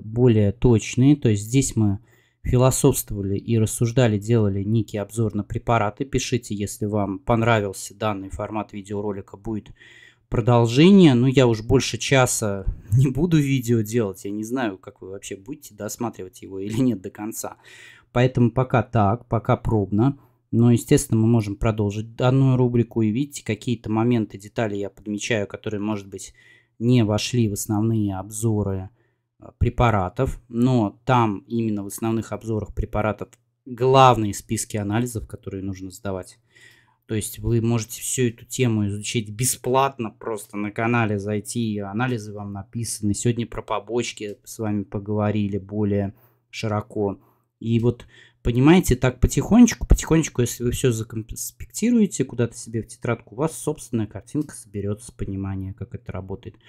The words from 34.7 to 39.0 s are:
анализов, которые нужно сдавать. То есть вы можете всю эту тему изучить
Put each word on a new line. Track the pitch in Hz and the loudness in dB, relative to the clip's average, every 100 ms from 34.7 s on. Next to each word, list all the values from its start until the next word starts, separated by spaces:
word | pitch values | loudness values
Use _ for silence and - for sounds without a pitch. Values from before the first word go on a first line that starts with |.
| 110 | -6
анализов, | 101 110 123 113 - | -2 -2 -2 -6 -10
которые | - - 95 | -14 -12 -8
нужно | 95 92 95 | -8 -8 -12
сдавать. | 90 101 95 90 - _ _ - _ _ _ - | -10 -8 -8 -10 -20 _ _ -20 _ _ _ -8
То | 110 | -6
есть | - - | -6 -6
вы | 107 117 | 0 0
можете | 113 117 107 - | 2 0 -4 -10
всю | - - 123 | -6 -2 -2
эту | 113 - | -2 -8
тему | - 123 110 104 | -2 0 2 -2
изучить | 101 | -4